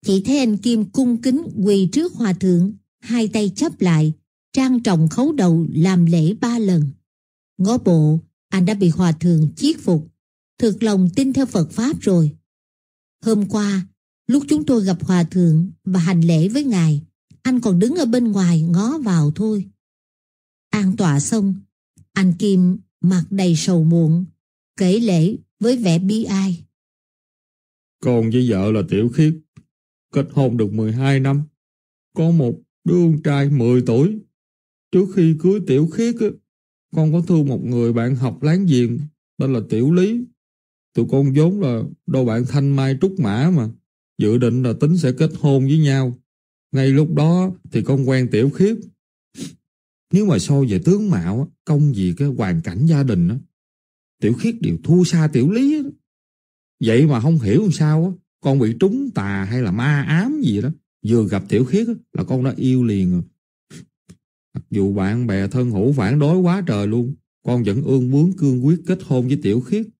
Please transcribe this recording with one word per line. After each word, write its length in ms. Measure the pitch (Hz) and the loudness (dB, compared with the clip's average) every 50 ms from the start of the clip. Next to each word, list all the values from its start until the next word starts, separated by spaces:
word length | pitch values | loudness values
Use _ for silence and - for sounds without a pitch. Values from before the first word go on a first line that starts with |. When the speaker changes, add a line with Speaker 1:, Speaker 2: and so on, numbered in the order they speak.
| - | 0
Speaker 1:
Chỉ 160 | - 196 196 190 | 0 0 0 0
thấy 160 | 233 269 294 | 0 0 0
anh 180 | 262 226 208 | 2 0 -2
Kim 280 | 196 196 240 240 220 214 | -2 -2 -2 0 0 -2
cung 380 | 165 _ - 269 247 240 226 - | -2 _ -2 0 0 0 -2 -2
kính 200 | 262 254 294 339 - - | -2 -2 -2 -4 -6 -6
quỳ 320 | - 185 208 202 196 190 170 - | -2 0 2 2 2 2 0 0
trước 200 | 277 330 359 359 | -2 -2 -2 -4
hòa 200 | - 233 202 185 | -4 -4 -4 -2
thượng, 400 | - - 185 180 170 175 196 220 - _ _ _ _ | -2 0 2 2 2 2 0 -2 -8 _ _ _ _
hai 280 | _ - 226 240 226 208 | _ -4 -2 -2 -2 -2
tay 240 | - 220 208 196 196 | -2 -2 -2 -2 -2
chắp 240 | - 294 330 - - | -2 -4 -4 -2 0
lại, 320 | 202 180 170 156 156 156 156 _ _ _ _ _ _ _ _ | 0 2 2 2 2 0 -2 _ _ _ _ _ _ _ _
trang 300 | 269 262 262 254 240 240 | 0 0 2 0 0 0
trọng 260 | 226 185 165 156 160 | 0 2 2 2 0
khấu 240 | 156 - 254 302 330 | 0 0 -2 0 0
đầu 340 | 285 190 175 165 165 165 151 - | 0 2 2 2 2 0 -2 0
làm 320 | 139 160 190 190 180 170 | 0 2 2 4 4 4
lễ 280 | 165 170 170 156 160 214 - | 4 4 2 2 0 0 -2
ba 180 | - 240 240 240 | -4 -4 -2 -2
lần. 320 | 220 190 185 160 147 139 131 _ _ _ _ _ _ _ _ _ _ _ _ - | 0 0 0 0 0 -2 -6 _ _ _ _ _ _ _ _ _ _ _ _ -4
Ngó 200 | 185 196 233 254 | -2 0 0 0
bộ, 400 | - 202 175 160 151 151 156 165 - _ _ _ _ _ | 2 2 2 4 4 2 2 0 -2 _ _ _ _ _
anh 180 | - 190 180 | -2 0 0
đã 80 | 180 214 | 0 0
bị 140 | 202 202 170 | 2 2 0
hòa 240 | 151 - 185 170 160 | 2 2 0 0 0
thượng 360 | 160 165 175 170 156 156 147 - | 0 0 0 2 2 2 0 -2
chiết 200 | - - 285 320 - | -2 -2 -2 -2 -2
phục, 280 | - - 175 151 156 - _ _ _ _ _ _ _ _ _ _ | -2 -2 -2 -2 -2 -6 _ _ _ _ _ _ _ _ _ _
thực 240 | 233 226 190 226 226 | 0 0 0 0 -2
lòng 260 | 220 208 190 185 180 - | 0 2 2 0 0 0
tin 160 | - 277 269 254 | 0 -2 0 0
theo 140 | 254 269 | -2 -2
Phật 240 | 247 - 208 160 151 | 0 0 -2 -2 -2
Pháp 300 | - - 220 269 320 - | -4 -4 -4 -4 -4 -2
rồi. 360 | - 214 190 170 160 147 147 - _ _ _ _ _ _ _ _ _ _ _ _ _ _ _ _ - | -2 0 2 2 2 0 -2 -6 _ _ _ _ _ _ _ _ _ _ _ _ _ _ _ _ -4
Hôm 260 | 226 220 214 202 190 | -2 0 0 -2 -2
qua, 380 | 208 214 208 202 202 190 180 - _ _ _ _ _ _ _ - | -2 -4 -2 -2 -2 -4 -6 -8 _ _ _ _ _ _ _ 0
lúc 160 | 233 294 285 285 | 0 0 0 0
chúng 160 | 311 302 302 | -2 -2 0
tôi 200 | 302 262 233 196 | 0 0 0 2
gặp 200 | 190 185 170 - | 0 -2 -4 -2
hòa 200 | - 185 180 170 | 0 0 0 0
thượng 460 | 160 - 185 180 170 156 156 170 190 - _ _ | 0 0 2 2 4 4 2 0 -2 -6 _ _
và 160 | 190 185 185 | -2 -2 0
hành 200 | 165 175 190 170 | 0 2 2 2
lễ 280 | 165 170 170 156 156 196 | 2 2 2 2 0 0
với 160 | 220 277 302 | 0 -2 -2
ngài, 380 | 277 220 185 165 160 151 143 156 _ _ _ _ _ _ _ _ | 0 0 2 2 2 0 0 -4 _ _ _ _ _ _ _ _
anh 180 | 254 254 247 | -2 -2 0
còn 180 | 233 220 185 170 | 0 2 2 2
đứng 160 | 196 240 302 | 2 0 0
ở 120 | 370 302 | -2 -2
bên 260 | 233 226 254 247 226 202 | 0 0 0 0 0 0
ngoài 300 | 196 185 175 175 160 156 | 0 0 2 2 0 0
ngó 360 | 170 170 175 202 233 294 330 | 0 0 0 0 0 -2 -2
vào 320 | 277 220 180 165 147 147 151 | -2 0 0 2 0 0 -2
thôi. 300 | - 208 220 214 202 180 - _ _ _ _ _ _ _ _ _ _ _ _ _ _ _ _ _ _ _ _ | -2 -4 -2 -2 -4 -6 -8 _ _ _ _ _ _ _ _ _ _ _ _ _ _ _ _ _ _ _ _
An 260 | - 214 202 185 185 | -4 0 0 0 0
tọa 240 | - 202 165 143 143 | 2 0 2 2 0
xong, 340 | 143 - - 220 202 196 190 190 - _ _ _ _ _ _ _ - _ _ | 0 0 -2 0 0 -2 -2 -4 -10 _ _ _ _ _ _ _ -20 _ _
anh 200 | 202 196 185 170 175 | 0 2 2 2 2
Kim 400 | - 208 196 185 185 180 185 - - _ _ _ | 0 2 2 4 4 2 0 -2 -6 _ _ _
mặt 240 | - - 190 180 160 - | -2 0 0 0 -2 -2
đầy 260 | 202 196 190 180 165 | -4 -2 0 0 0
sầu 280 | 156 - - 185 170 160 | 0 0 0 0 2 2
muộn, 400 | 160 170 170 165 151 160 170 190 - _ _ _ _ _ _ _ _ _ | 4 4 2 2 2 2 0 -2 -6 _ _ _ _ _ _ _ _ _
kể 240 | - 196 180 185 226 | -2 0 0 2 2
lễ 360 | 240 220 180 165 156 180 226 - - _ _ _ | 2 2 2 2 2 0 0 -4 -12 _ _ _
với 160 | 202 233 262 | -2 0 0
vẻ 220 | 247 233 185 165 170 | 0 0 0 0 2
bi 260 | 190 190 208 220 226 | 0 0 -2 -2 -2
ai. 400 | - 202 190 190 196 175 170 - _ _ _ _ _ _ _ _ _ _ _ _ _ _ _ _ _ _ _ _ _ _ _ _ _ _ _ | -2 -2 -2 -2 -2 -4 -6 -10 _ _ _ _ _ _ _ _ _ _ _ _ _ _ _ _ _ _ _ _ _ _ _ _ _ _ _
Speaker 2:
Con 300 | - 127 123 117 113 113 | -4 0 0 0 0 0
với 200 | 110 127 127 123 | 0 0 0 0
vợ 220 | 110 92 95 107 110 | 0 0 0 0 0
là 100 | 107 95 80 | -2 -2 -2
Tiểu 200 | - 98 113 120 | -2 0 0 -2
Khiết, 260 | 123 - 156 156 165 160 _ _ _ - _ _ _ _ _ _ _ _ _ _ - | 0 2 2 2 0 -2 _ _ _ -20 _ _ _ _ _ _ _ _ _ _ -4
kết 160 | 143 135 - - | -4 -4 -2 0
hôn 240 | 139 139 127 117 | 0 0 0 0
được 160 | 120 110 101 101 | 0 -2 -2 -2
mười 200 | 110 110 107 110 | -4 -2 -2 -2
hai 280 | 123 135 135 139 135 | -2 0 0 0 2
năm, 220 | 131 139 139 143 151 151 _ _ _ _ _ _ _ _ _ _ _ _ _ | 0 0 0 -2 -4 -6 _ _ _ _ _ _ _ _ _ _ _ _ _
có 160 | - 160 165 | -2 0 2
một 240 | 170 165 135 120 - - _ _ _ _ _ | 2 2 2 0 -4 -6 _ _ _ _ _
đứa 100 | 170 170 | 0 2
con 280 | 180 175 165 160 147 - | 4 4 2 2 0 0
trai 280 | 151 143 139 139 139 | -2 0 0 0 0
mười 320 | 147 139 113 120 123 127 123 | 0 2 2 2 2 2 2
tuổi. 320 | - 113 120 143 190 220 214 - _ _ _ _ _ _ _ _ _ _ _ _ _ - | 2 2 2 2 2 0 -4 -12 _ _ _ _ _ _ _ _ _ _ _ _ _ 0
Trước 140 | 180 196 190 196 | 0 0 2 2
khi 220 | 202 170 160 160 151 | 2 2 2 2 2
cưới 200 | 156 185 196 214 175 | 2 0 0 0 0
Tiểu 200 | - 127 135 151 | 0 0 0 0
Khiết 280 | 165 - - 226 233 240 233 | 0 -2 -2 -2 -2 -2 -2
á, 60 | 226 208 - - _ _ _ _ _ _ _ _ _ _ - | -4 -4 -4 -6 _ _ _ _ _ _ _ _ _ _ -4
con 160 | 160 156 156 151 | -2 0 2 2
có 80 | 170 | 0
thương 280 | 170 175 180 160 147 139 | 0 2 2 2 2 0
một 160 | 127 - - | -2 -4 -4
người 280 | 117 123 120 117 117 117 | -4 -2 0 0 0 0
bạn 240 | 117 113 123 135 | 0 0 -2 -2
học 260 | 123 127 123 - - - | -2 -2 -4 -4 -2 -2
láng 240 | 151 160 185 202 | 0 0 2 2
giềng 320 | 180 143 123 123 117 120 123 147 151 _ _ _ _ _ _ | 2 2 2 2 0 -2 -6 -8 -12 _ _ _ _ _ _
tên 140 | - 135 131 | -4 -2 -2
là 80 | 117 107 - | -4 -4 -2
Tiểu 240 | - 110 120 143 170 | -2 0 2 2 2
Lý. 320 | 180 185 208 226 240 240 - _ _ _ _ _ _ _ _ _ _ _ _ _ | 2 2 0 -2 -4 -8 -10 _ _ _ _ _ _ _ _ _ _ _ _ _
Tụi 120 | - 117 120 | -4 -2 0
con 220 | - 135 139 139 131 | 0 0 2 2 2
vốn 280 | 143 156 170 190 208 | 2 2 2 0 0
là 220 | 196 135 120 113 110 - - _ _ | -2 -2 -2 -4 -6 -8 -12 _ _
đôi 180 | - 156 131 127 | -4 -2 0 0
bạn 200 | 120 110 117 123 - | 0 0 -2 -4 -2
thanh 280 | 101 143 139 139 139 | -2 0 0 2 0
mai 220 | 135 135 135 135 131 | 0 0 -2 0 0
trúc 200 | 185 196 190 196 | 0 -2 0 -2
mã 300 | 127 101 101 113 139 170 | -2 -2 0 0 0 2
mà, 180 | 185 151 113 107 110 _ _ _ _ _ _ _ _ - | 2 2 0 -2 -6 _ _ _ _ _ _ _ _ -2
dự 200 | - 104 113 123 | 0 0 2 2
định 240 | 123 120 120 123 127 | 2 0 0 0 -2
là 100 | 123 110 - | -2 -2 0
tính 160 | - 147 175 | 0 2 2
sẽ 160 | 180 - - - | 2 0 0 0
kết 180 | - 156 156 - - | 0 -2 -2 -2 -2
hôn 280 | - 147 139 135 131 | 0 2 2 2 2
với 120 | 135 147 160 | 2 2 2
nhau. 400 | 156 143 135 135 135 123 120 - _ _ _ _ _ _ _ _ _ _ - | 2 2 2 0 0 -2 -6 -8 _ _ _ _ _ _ _ _ _ _ -4
Ngay 180 | 131 131 135 | 0 2 2
lúc 240 | 135 143 156 151 160 | 4 2 2 2 0
đó 360 | 147 147 160 170 180 185 190 185 - _ - - | 0 2 2 2 2 0 -2 -4 -8 _ -6 -4
thì 100 | 117 107 | -4 -2
con 260 | - 135 135 135 123 | 0 0 0 0 0
quen 200 | 135 131 127 117 | 0 0 0 0
Tiểu 200 | - 107 117 139 | 0 0 0 0
Khiết. 280 | 147 - 185 208 226 - - - _ _ _ _ _ _ _ _ _ - - - - _ _ _ _ _ _ _ _ _ _ _ - | 2 2 0 0 0 -4 -8 -18 _ _ _ _ _ _ _ _ _ -16 -16 -16 -16 _ _ _ _ _ _ _ _ _ _ _ 0
Nếu 140 | 185 214 | 0 2
mà 120 | 202 151 98 | 2 0 0
so 220 | 87 - 143 139 139 123 | 0 0 0 0 2 0
về 120 | 101 90 80 | 0 -2 2
tướng 260 | 165 185 202 220 208 | 2 0 0 2 -2
mạo 280 | 165 98 82 87 98 120 | -2 -2 -2 -4 -4 -4
á, 60 | 139 165 _ _ _ | -4 -6 _ _ _
công 280 | - 151 143 147 147 131 | -2 0 2 2 2 0
việc 220 | 101 95 90 85 - | 0 -2 -2 -2 -2
á, 80 | 139 143 131 | -4 -4 -2
hoàn 240 | 120 113 95 90 82 | -4 -4 -2 -2 -4
cảnh 260 | 82 - 87 95 135 | -4 -6 -4 0 2
gia 160 | 165 165 143 139 | 2 2 2 2
đình 260 | 131 107 90 85 87 | 0 0 0 0 0
á, 80 | 110 139 - _ _ _ _ _ _ _ _ _ _ _ _ _ _ _ | -2 -4 -8 _ _ _ _ _ _ _ _ _ _ _ _ _ _ _
Tiểu 120 | - 101 - | -2 -2 -2
Khiết 220 | - - 233 226 - | 0 -2 -4 -4 -2
đều 160 | - 160 165 160 - | -4 -4 -4 -4 0
thua 200 | - 160 180 180 | 2 2 2 4
xa 240 | 165 - 170 156 151 151 | 2 2 0 0 2 2
Tiểu 180 | 127 120 151 | 2 0 2
Lý 240 | 202 233 269 285 302 | 2 2 0 0 0
á. 80 | 311 277 277 - _ _ _ _ _ _ _ _ _ _ _ _ _ _ _ _ _ - | 0 -4 -8 -12 _ _ _ _ _ _ _ _ _ _ _ _ _ _ _ _ _ -2
Vậy 220 | 110 110 120 156 | 2 2 4 4
mà 140 | 156 143 117 | 4 2 0
không 180 | 110 156 165 160 | 0 0 0 0
hiểu 240 | 117 92 104 151 220 | 0 2 0 2 2
làm 100 | 202 156 | 0 0
sao 320 | - 156 151 151 156 165 | 0 0 0 2 0 0
á, 60 | 190 185 - _ _ _ _ | -2 -4 -8 _ _ _ _
con 180 | _ 139 135 139 | _ -2 0 0
bị 180 | 120 110 117 113 | 0 0 0 0
trúng 300 | 185 196 202 262 285 269 | 0 0 0 -2 -6 -4
tà 340 | 196 - 98 101 98 98 95 | -6 -6 -4 -4 -4 -4 -4
hay 180 | 92 113 127 123 | -4 -4 -4 -2
là 80 | 101 | -2
ma 320 | 87 107 120 143 151 143 131 | -2 -2 0 0 0 0 0
ám 380 | - 147 165 202 254 302 311 262 | 0 0 0 0 -2 -4 -2 -2
gì 160 | 131 104 101 | -2 -2 -2
đó, 80 | 104 127 165 - _ _ _ _ _ | -4 -4 -6 -8 _ _ _ _ _
vừa 220 | 107 113 117 107 92 | 0 0 0 0 0
gặp 140 | 101 98 - - | -2 -6 -4 -2
Tiểu 160 | - 101 131 | 0 0 0
Khiết 220 | 127 - 202 233 | 0 0 -2 -2
á, 80 | 233 233 - _ _ _ | -2 -6 -8 _ _ _
là 120 | 160 - | -8 -6
con 200 | - - 131 123 | -4 -2 -2 -2
đã 100 | 135 - | -2 -4
yêu 280 | - - 131 127 127 123 | -2 -2 0 0 2 0
liền 260 | 117 107 98 95 90 90 | 0 0 0 0 0 0
rồi. 100 | 90 85 - _ _ _ _ _ _ _ _ - - - _ _ _ _ _ - _ _ _ _ _ _ _ _ | -2 -4 -6 _ _ _ _ _ _ _ _ -20 -20 -20 _ _ _ _ _ -20 _ _ _ _ _ _ _ _
Mặc 100 | - - _ | -14 -12 _
dù 220 | - 104 98 98 101 | -2 -2 0 0 0
bạn 340 | 101 95 98 107 120 123 | -2 -2 -2 -2 -2 -2
bè 220 | 117 98 98 98 101 | -2 -2 -2 -4 -2
thân 220 | - 127 127 123 | -2 -2 -2 -2
hữu 220 | 113 95 101 127 147 | 0 0 0 0 0
phản 260 | 135 101 98 131 151 | 0 0 0 0 2
đối 200 | 143 143 165 185 | 2 2 2 2
quá 240 | 185 170 175 196 185 | 2 2 0 0 -2
trời 200 | - 113 101 101 | -2 -2 -2 -2
luôn, 280 | 104 110 120 120 123 143 - _ _ _ _ _ | -2 -2 -2 -2 -4 -6 -12 _ _ _ _ _
con 200 | 127 123 123 117 | -4 -2 -2 0
vẫn 200 | 101 98 120 151 | 0 -2 -2 0
ương 280 | - 131 135 123 123 | 0 0 0 0 2
bướng 220 | 131 143 156 180 190 | 2 2 2 2 0
cương 340 | - 156 139 127 127 123 | 0 0 0 0 2 2
quyết 140 | 143 170 170 - | 0 0 0 0
kết 120 | - 185 185 - | -4 -4 -4 -2
hôn 260 | - 143 127 123 127 | -2 -2 -2 0 0
với 100 | 139 - - | -2 -2 0
Tiểu 180 | 98 104 123 | 0 -2 -2
Khiết. 260 | 127 - 190 214 226 214 _ _ | -2 -2 -4 -4 -4 -8 _ _